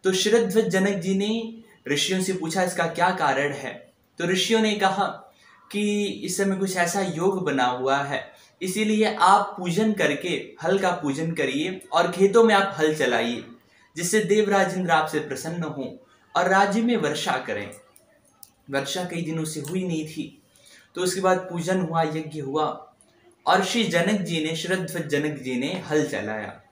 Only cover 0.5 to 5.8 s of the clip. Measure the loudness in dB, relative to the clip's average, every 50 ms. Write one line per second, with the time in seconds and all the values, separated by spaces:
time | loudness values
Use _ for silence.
0.5 | 2 2 2 4 2 2 2 2 0 -2 -2 0 0 0 0 0 -2 -2 -4 -6
1.5 | -12 -14 -20 -20 -20 _ _ -2 -2 0 0 0 0 -2 0 -2 -2 -2 -4 -4
2.5 | 0 0 0 0 0 -2 -2 -2 0 0 0 0 2 2 0 0 2 2 0 -2
3.5 | -4 -6 -10 -12 -12 -14 -18 -20 _ _ _ _ _ -6 -2 0 0 0 2 2
4.5 | 2 2 4 2 0 2 0 0 0 0 -2 -4 -4 -10 -16 -20 _ _ _ -20
5.5 | -20 _ _ _ -4 -2